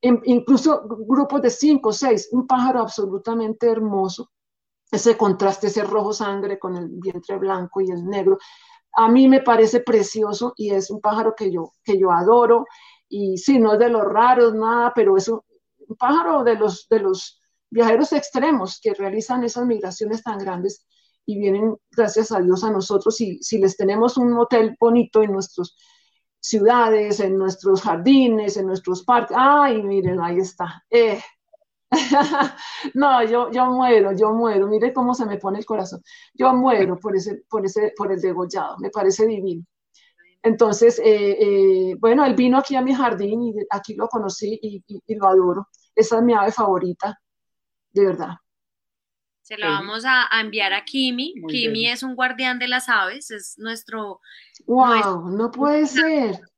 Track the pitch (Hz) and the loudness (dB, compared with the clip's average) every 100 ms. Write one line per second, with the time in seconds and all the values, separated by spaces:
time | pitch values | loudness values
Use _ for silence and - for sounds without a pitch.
0 | 247 240 - 240 233 269 311 302 214 214 | 2 2 2 0 4 2 4 0 -4 -12
1 | 220 262 285 269 233 233 294 285 226 214 | -2 0 0 0 0 0 2 2 0 -2
2 | 269 214 - 247 254 254 254 254 220 - | 0 0 0 -4 0 0 2 0 -2 -4
3 | 196 196 220 226 220 220 240 220 220 196 | -6 -6 -6 -4 -4 -2 0 0 -2 -2
4 | 190 185 240 _ _ _ _ _ _ 214 | -4 -6 -16 _ _ _ _ _ _ 0
5 | 214 226 214 185 196 196 208 208 202 208 | 2 4 2 2 0 0 -4 -2 -2 -2
6 | 202 214 208 196 202 196 185 180 165 175 | -2 -4 -6 -6 -6 -8 -8 -10 -10 -10
7 | 185 175 - 196 190 190 180 - 185 180 | -10 -10 -10 -6 -4 -4 -6 -4 -4 -4
8 | 175 202 190 190 - - _ _ _ - | -6 -2 0 0 -2 -20 _ _ _ 2
9 | 226 240 269 269 269 233 220 240 247 226 | 4 6 8 6 4 4 4 2 2 0
10 | 196 220 214 208 240 - 214 196 190 208 | 0 -2 -4 -2 -6 -6 -2 -2 -4 -4
11 | 208 214 220 220 202 175 160 _ - 196 | -2 0 -2 -2 -4 -4 -8 _ -2 2
12 | 185 170 180 240 233 233 269 - - _ | 2 2 4 4 6 2 0 -16 -20 _
13 | _ 202 196 185 - 269 220 214 240 226 | _ -6 -4 -4 2 4 4 4 2 2
14 | 202 208 233 254 233 220 220 233 240 240 | 0 2 4 6 4 2 -2 0 0 2
15 | 208 190 190 226 _ _ _ _ _ 220 | 4 4 2 -6 _ _ _ _ _ -4
16 | 247 302 349 311 240 220 214 175 - 220 | 0 0 2 0 2 2 0 -2 -2 0
17 | 196 185 - _ _ _ _ 220 233 226 | 0 -4 -6 _ _ _ _ 0 2 4
18 | 294 294 285 254 285 285 190 - 220 196 | 2 -2 -4 -4 0 0 -2 -6 -6 -4
19 | 196 208 220 247 240 226 247 220 190 180 | -6 -6 -4 -4 -4 -4 -2 -2 -6 -8
20 | 214 220 233 202 196 180 185 - _ _ | -6 -6 -8 -8 -8 -6 -6 -8 _ _
21 | _ _ - 202 202 196 220 220 _ - | _ _ -10 -4 -2 0 -2 -4 _ -2
22 | 214 208 220 208 180 185 226 202 190 202 | 0 0 -2 0 0 0 0 -2 -2 -2
23 | 214 220 214 180 - 220 196 190 196 208 | -2 -2 -6 -8 -6 0 0 0 -2 0
24 | 240 247 240 233 233 240 220 226 233 240 | 0 0 0 2 2 2 0 2 2 2
25 | 233 220 214 190 190 - 175 _ _ _ | 2 2 0 -2 -6 -8 -10 _ _ _
26 | _ _ _ _ - 220 202 247 226 214 | _ _ _ _ -4 2 4 4 4 2
27 | 208 208 196 190 190 180 196 190 220 170 | 0 -2 -2 0 -2 -2 0 2 2 0
28 | 180 269 254 220 208 202 190 185 - 180 | 4 6 6 2 -2 -4 -4 -4 -4 -6
29 | - 240 - 233 262 294 277 226 202 196 | 0 0 2 2 4 4 4 0 -2 -2
30 | 180 185 170 175 185 - 170 - _ 233 | 0 -2 -2 -2 -4 -6 -12 -12 _ 2
31 | 226 202 - _ _ _ _ _ _ 311 | 2 0 -8 _ _ _ _ _ _ -2
32 | 254 285 285 294 262 - - - 285 254 | 2 2 2 0 -2 -4 -16 -12 -8 0
33 | 285 254 226 233 240 233 254 254 254 226 | 2 4 2 0 -2 0 0 2 4 4
34 | 196 190 214 220 233 202 196 214 240 254 | 4 2 0 2 0 0 0 0 0 0
35 | 247 247 220 196 196 202 226 220 185 185 | -2 -2 -4 -6 -6 -8 -6 -6 -6 -12
36 | _ - - _ 254 254 254 226 185 175 | _ -20 -20 _ 2 2 2 2 0 -2
37 | 214 196 202 196 _ 214 196 202 214 - | -4 -4 -4 -10 _ -6 -4 -2 -2 -4
38 | 202 190 185 175 180 190 156 - - 214 | -4 -2 -2 -4 -6 -6 -8 -8 -10 -2
39 | 196 190 220 214 190 170 170 _ _ _ | -2 0 0 -2 -6 -8 -12 _ _ _
40 | _ _ _ _ 226 220 226 202 233 233 | _ _ _ _ -2 2 2 4 4 4
41 | 220 214 202 196 208 202 196 185 185 185 | 4 4 2 2 2 4 4 4 0 0
42 | 220 247 277 226 247 262 277 269 254 262 | 2 4 2 2 2 2 0 -2 -2 0
43 | 247 202 202 220 240 214 208 202 196 208 | -2 -2 -4 -4 -4 -6 -8 -8 -8 -8
44 | 226 240 202 180 208 220 220 202 _ 202 | -6 -6 -6 -8 -8 -8 -10 -14 _ -20
45 | _ 214 196 185 180 180 196 _ _ - | _ -2 2 4 2 -2 -8 _ _ 0
46 | 220 226 240 226 202 226 208 190 180 175 | 2 2 2 2 0 0 -2 0 -2 -6
47 | 202 226 _ _ _ _ _ _ _ 196 | -8 -10 _ _ _ _ _ _ _ 0
48 | 196 175 175 170 _ _ _ _ _ _ | 0 0 -8 -14 _ _ _ _ _ _
49 | _ _ _ _ _ 214 208 196 196 220 | _ _ _ _ _ -8 -4 -4 -4 -8
50 | 247 262 240 226 220 214 196 196 - 269 | 0 0 2 -2 -2 -4 -2 -4 -6 -4
51 | 262 247 285 359 240 254 226 220 233 247 | -2 -4 -8 -10 -8 -4 -4 -2 -4 -4
52 | 262 247 254 247 262 247 247 254 254 226 | -10 -4 -4 -4 -6 -4 -4 -6 -2 -2
53 | 185 247 - 214 190 - 220 226 - 220 | -2 -8 -14 -18 -18 -14 -12 -12 -12 -12
54 | 208 185 _ - _ _ - 247 247 226 | -10 -14 _ -20 _ _ -2 2 4 4
55 | 202 180 175 196 233 247 285 302 294 262 | 0 -4 -6 -4 -4 -2 0 0 0 0
56 | 320 311 240 185 _ | 0 0 -2 -6 _